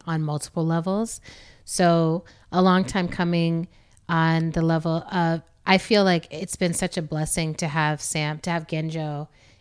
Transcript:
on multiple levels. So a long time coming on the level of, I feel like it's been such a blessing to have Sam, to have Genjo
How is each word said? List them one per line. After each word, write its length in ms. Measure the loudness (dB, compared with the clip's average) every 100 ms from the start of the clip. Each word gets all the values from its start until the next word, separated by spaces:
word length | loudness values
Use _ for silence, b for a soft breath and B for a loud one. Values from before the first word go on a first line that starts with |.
| -4
on 160 | -2
multiple 440 | -2 -4 -6 -4 0
levels. 560 | 0 0 -2 -4 -8 B B B B -10
So 600 | 2 4 6 4 0 -6 b b
a 100 | 2
long 220 | 4 4
time 240 | 2 -2 -4
coming 600 | -2 0 2 2 0 -4 b b b -2
on 440 | 2 4 2 0
the 100 | 0
level 420 | 2 2 0 -4 -2
of, 300 | -2 0 -2 -6 _ 2
I 120 | 2
feel 260 | 4 4
like 240 | 4 2 -2
it's 240 | -10 -8 -2
been 180 | -2
such 240 | 0 -4 -4
a 40 |
blessing 520 | -4 -4 -2 -2 -2 -4
to 120 | -4
have 340 | 0 0 0
Sam, 380 | -4 -2 -4 -4
to 100 | -4
have 180 | -4 -4
Genjo 600 | -4 -4 -4 -6 -6 -10 b b b